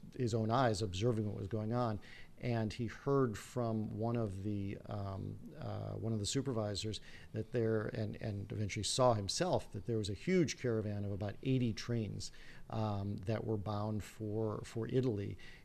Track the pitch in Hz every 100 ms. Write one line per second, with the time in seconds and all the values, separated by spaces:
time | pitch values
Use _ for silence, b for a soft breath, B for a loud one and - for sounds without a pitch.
0 | - - 123 113 110 117 127 101 107 92
1 | 117 110 104 104 101 110 107 120 120 104
2 | B B B - 123 117 110 - 117 -
3 | - 139 127 98 - 127 117 110 107 110
4 | 113 120 110 95 101 101 98 104 - 107
5 | 98 98 101 104 - - 110 104 104 101
6 | 107 110 101 135 135 110 107 98 107 101
7 | B B B 110 107 123 113 110 107 -
8 | 107 110 110 101 101 104 104 107 101 -
9 | 127 107 98 - 180 127 - 107 - 113
10 | 101 101 - 185 143 - 127 110 107 104
11 | 101 98 101 - - 131 120 101 - 117
12 | 104 104 - B B B - 113 107 101
13 | 98 104 95 110 113 107 98 104 107 107
14 | - - 107 107 110 110 - 117 117 131
15 | 127 104 101 98 B B